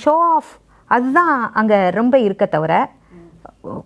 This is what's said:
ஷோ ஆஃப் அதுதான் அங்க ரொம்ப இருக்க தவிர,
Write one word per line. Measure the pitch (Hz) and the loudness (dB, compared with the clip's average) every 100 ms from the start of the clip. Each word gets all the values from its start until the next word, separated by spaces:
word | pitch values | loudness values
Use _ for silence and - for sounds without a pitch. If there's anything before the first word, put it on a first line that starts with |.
ஷோ | - | 0
ஆஃப் | 311 339 320 - - _ _ | 0 2 0 -4 -14 _ _
அதுதான் | _ 240 254 294 349 277 226 | _ -2 0 0 0 -2 -2
அங்க | - 220 208 185 | -2 0 2 2
ரொம்ப | 180 240 262 | 0 0 2
இருக்க | 214 196 202 | 0 -2 -2
தவிர, | 156 156 175 269 _ _ 175 170 - - _ - - | -2 -2 -2 -2 _ _ -20 -20 -20 -20 _ -16 -16